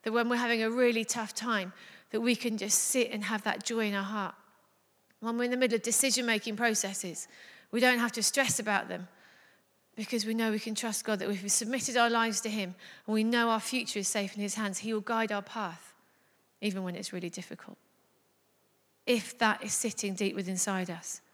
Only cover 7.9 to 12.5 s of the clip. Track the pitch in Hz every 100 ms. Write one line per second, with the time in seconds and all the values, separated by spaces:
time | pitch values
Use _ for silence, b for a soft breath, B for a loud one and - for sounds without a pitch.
7.9 | 247 233 226 208 - 262 - 214 202 -
8.9 | 180 180 B B B B B B _ _
9.9 | - 214 233 220 226 226 214 220 214 233
10.9 | 208 - 208 190 196 202 - 220 254 -
11.9 | 240 233 233 226 202 226